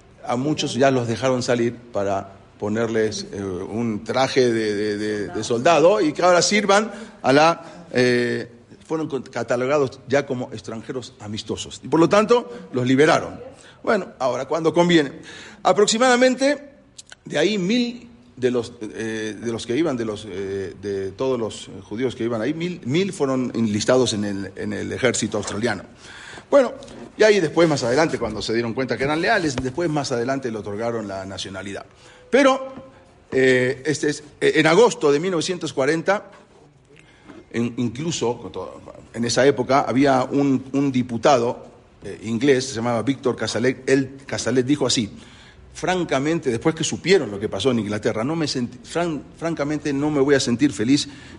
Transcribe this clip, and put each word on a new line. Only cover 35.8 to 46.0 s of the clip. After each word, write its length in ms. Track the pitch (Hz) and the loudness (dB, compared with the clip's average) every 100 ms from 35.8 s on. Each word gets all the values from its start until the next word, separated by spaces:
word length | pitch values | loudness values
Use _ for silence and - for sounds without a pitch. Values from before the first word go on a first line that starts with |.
| 135 165 160 202 - - - - - _ _ - - _ - - - | 0 0 0 -2 -2 -20 -20 -20 -20 _ _ -20 -20 _ -20 -20 -10
en, 220 | 113 120 120 | -4 -4 -2
incluso 720 | 120 101 165 - 117 120 95 - - - - - - | -4 -4 -6 -2 -2 -4 -8 -12 -12 -14 -18 -20 -16
en 120 | 113 117 | -6 -2
esa 200 | 123 135 | 4 4
época 360 | 135 110 135 | 4 2 2
había 420 | - 123 139 131 | 2 2 4 4
un, 400 | 127 139 143 131 - | 2 0 2 2 0
un 200 | 139 143 | -2 0
diputado, 760 | 127 117 117 151 135 120 - - - _ _ | 0 -2 0 4 4 2 -4 -12 -20 _ _
eh, 180 | 104 - | -16 -12
inglés, 460 | 101 117 139 127 127 | -6 0 4 4 2
se 60 | 113 | -4
llamaba 260 | 120 117 | -2 -2
Víctor 320 | 120 131 127 113 | -2 -2 -2 -2
Casalet, 520 | 110 110 127 131 - | -4 0 0 -2 2
él, 300 | 135 135 - - | 2 2 -8 -10
Casalet 400 | 107 - 127 127 | -6 0 0 2
dijo 220 | 147 127 | 0 0
así: 240 | 120 101 - - - - - - | 0 -4 -8 -20 -20 -20 -20 -20
"Francamente, 760 | - - 185 | -8 -2 -2